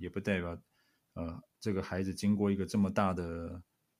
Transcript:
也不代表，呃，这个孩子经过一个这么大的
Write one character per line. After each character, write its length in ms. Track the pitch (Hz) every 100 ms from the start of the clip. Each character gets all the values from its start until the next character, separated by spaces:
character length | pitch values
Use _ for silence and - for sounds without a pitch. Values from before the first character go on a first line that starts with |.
也 80 | 90
不 100 | 101
代 220 | 101 95
表， 180 | 87 85 - _ _ _ _
呃， 300 | - 82 82 - _
这 140 | 110
个 80 | 95
孩 200 | 95 92
子 120 | 95
经 200 | 90 101
过 160 | 104 101
一 60 | 98
个 80 |
这 140 | 92 107
么 120 | 98
大 220 | 101 98
的 500 | 90 85 82 85 87 - _ _ _